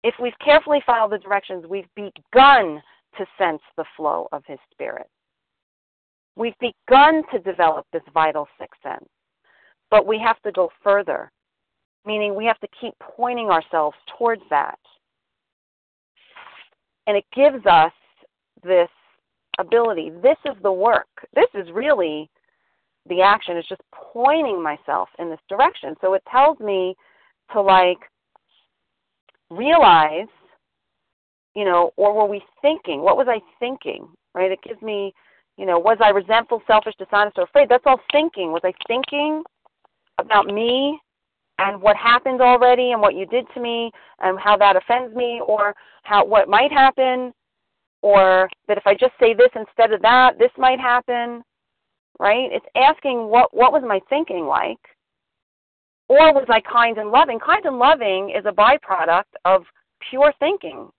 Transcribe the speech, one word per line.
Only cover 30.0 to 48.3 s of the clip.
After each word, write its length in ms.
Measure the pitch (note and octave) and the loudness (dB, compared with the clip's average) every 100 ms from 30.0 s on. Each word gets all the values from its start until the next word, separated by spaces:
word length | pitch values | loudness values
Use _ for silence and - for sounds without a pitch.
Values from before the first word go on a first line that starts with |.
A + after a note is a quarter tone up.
| D3+ D#3 A3 _ _ _ _ _ _ _ _ _ _ _ _ G#3 | 2 -4 -12 _ _ _ _ _ _ _ _ _ _ _ _ -6
you 100 | G3 | 0
know, 260 | F3 F3 - | 0 0 0
or 160 | G#3 | 0
were 140 | G#3+ G#3 | 0 -2
we 140 | G3+ _ _ | -4 _ _
thinking? 400 | C#4+ D#4+ - C#3+ | -2 -2 -8 -4
What 160 | F3+ A3 | 0 0
was 100 | B3+ | 0
I 140 | A3 F3+ _ | -4 _ _
thinking, 480 | A#3+ C4+ D3+ - - D#3+ _ | -12 -10 -14 -14 -18 _ _
right? 180 | - F#3 | -4 -4
It 100 | F#3+ | -4
gives 200 | - A3 | -10 -16
me, 320 | A3 G#3 G3 _ _ _ _ - | -10 -10 -10 _ _ _ _ -10
you 80 | G3 | -2
know, 140 | E3+ | 0
was 180 | G3 A3+ | 0 2
I 100 | G#3+ | 2
resentful, 520 | G3+ F#3 A3 A3+ A#3 - | 2 0 -2 -2 -8 0
selfish, 260 | G#3+ A3 - | 0 0 -14
dishonest, 400 | F#3+ G3+ G#3 - | -4 -2 -2 -4
or 60 | F3+ | 0
afraid? 240 | C#4+ C4 | 0 2
That's 140 | B3 C#4+ | 2 2
all 140 | C4 - | 0 0
thinking. 400 | D4 E4 - E3+ | -2 -2 -6 -8
Was 100 | E3+ | -4
I 80 | F#3 - - | -6 -8 -8
thinking 560 | A#3+ C4+ D4 D4 D#4 E4+ _ _ _ _ _ _ - | -8 -6 -6 -4 -6 -10 _ _ _ _ _ _ -10
about 260 | A#3 G#3+ G3+ | 0 0 0
me 540 | G3+ A#3 B3+ C#4+ D4+ _ _ _ _ _ - | -4 -2 -2 -2 -6 _ _ _ _ _ -8
and 240 | G3 G3 | -6 0
what 160 | G3+ G#3 | 0 0
happened 420 | A#3 A#3+ C4 B3+ | 0 0 -2 2
already 520 | B3 B3 B3 B3 B3 | 2 4 4 2 0
and 100 | A#3 | 0
what 140 | G#3 E3 | 0 -2
you 100 | F#3+ | -6
did 200 | A#3+ A#3+ | -6 -6
to 60 | B3+ | -12
me 320 | A#3+ A#3 A#3 _ _ _ | -8 -8 -10 _ _ _
and 200 | F#3+ F#3 | -6 -4
how 160 | G#3 G#3 | 0 4
that 180 | G3+ F#3 | 4 4
offends 380 | - A#3+ B3 A3 | 0 -4 -4 -6
me, 260 | A#3+ A#3 - | -6 -6 -4
or 280 | G#3+ G3+ G3+ _ _ | -2 -2 -6 _ _
how, 200 | - G#3 | -2 0
what 240 | G3+ G#3+ F#3+ | 4 2 4
might 240 | G3+ C#4+ | 2 2
happen, 640 | C#4+ C4+ - C4 B3+ B3 _ _ _ _ _ _ _ | 4 2 2 -2 -2 -8 _ _ _ _ _ _ _
or 440 | G#3 G3+ F#3+ | 2 4 6